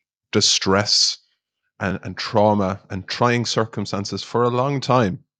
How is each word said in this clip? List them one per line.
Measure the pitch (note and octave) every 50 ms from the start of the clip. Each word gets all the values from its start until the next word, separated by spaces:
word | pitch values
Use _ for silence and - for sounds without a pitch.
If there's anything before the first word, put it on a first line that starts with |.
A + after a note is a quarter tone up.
| _ _ _ _ _ _
distress | - G#2+ G2+ - - - - F#2+ F#2+ G2 G#2+ - - - - - - - _ _ _ _ _ _ _ _ _ _ _ -
and, | G#2 F#2+ F#2+ - -
and | F#2+ F#2 -
trauma | - - - G#2+ G#2 G#2+ G#2 G#2 G2 F#2 G2 - - -
and | G2+ F#2 F#2 -
trying | - - A#2+ A#2+ A#2+ A#2+ A2+
circumstances | - - A#2 A2 - - A2 G2+ - - G2+ G2+ - G2 F#2+
for | - - - A#2 A#2+
a | A#2+
long | A#2+ B2 B2+ C#3+ C#3+ C3+
time, | - - B2 B2+ A#2 F#2+ F2 - - _ _ _